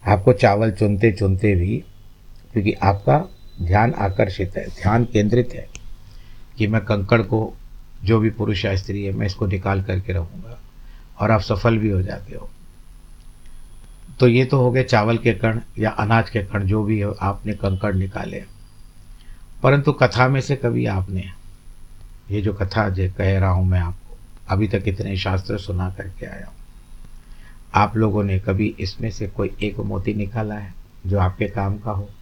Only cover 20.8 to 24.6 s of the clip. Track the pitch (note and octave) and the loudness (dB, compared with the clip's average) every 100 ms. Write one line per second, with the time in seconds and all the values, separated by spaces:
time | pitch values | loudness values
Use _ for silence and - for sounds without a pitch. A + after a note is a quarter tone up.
20.8 | A#2 G2 F#2 F#2 F2+ F#2 - - - - | 0 0 -2 -4 -6 -12 -18 -18 -20 -18
21.8 | - - - - - G2+ G2+ G2 G2+ - | -18 -18 -18 -20 -6 -2 -2 -2 -2 2
22.8 | G#2 F#2 F#2 - F#2+ G2 F#2+ F#2 F#2 F#2 | 0 2 -2 0 2 4 4 4 4 2
23.8 | E2+ F#2 - - - - - F#2+ | 0 -6 -12 -18 -18 -18 -4 0